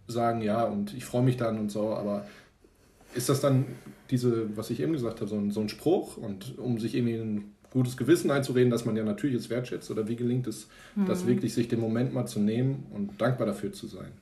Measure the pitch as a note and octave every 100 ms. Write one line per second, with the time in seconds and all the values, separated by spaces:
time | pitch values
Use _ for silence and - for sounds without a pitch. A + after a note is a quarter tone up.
0 | - A#2 A#2 A2+ G#2+ A2+ A2+ G2+ G2+ B2+
1 | - B2 B2+ B2 A2+ A2 G#2 G#2+ G#2+ G2+
2 | G2+ G2+ - - - _ _ _ _ _
3 | - B2 - C3 C#3+ C3 C3 - - -
4 | - B2 B2 A2+ A2 G#2 A2 A#2+ C#3 D#3+
5 | A#2 A2+ G#2 G#2+ G2+ G#2 G#2 - D3+ F#3+
6 | - - G#2+ F#2+ B2+ - B2 A2+ A2+ C3+
7 | A#2+ A2+ A2 G#2 - - - C3 B2 -
8 | B2 E3+ D#3+ C#3 C3 B2 B2 A2+ A#2 A2
9 | G#2+ G#2 D3 A#2 - A#2 B2 F2 - A2
10 | G#2+ A#2+ A#2+ B2+ A#2+ - - - - G#3
11 | F#3 F3+ A#2 B2 A2 - A2+ A#2 A2+ A2+
12 | C3 C3 A#2+ G#2+ G#2 A#2 C3 C#3 - G#2
13 | G2+ - A#2 B2+ G#2+ G2+ G2 - - F#2
14 | G2 -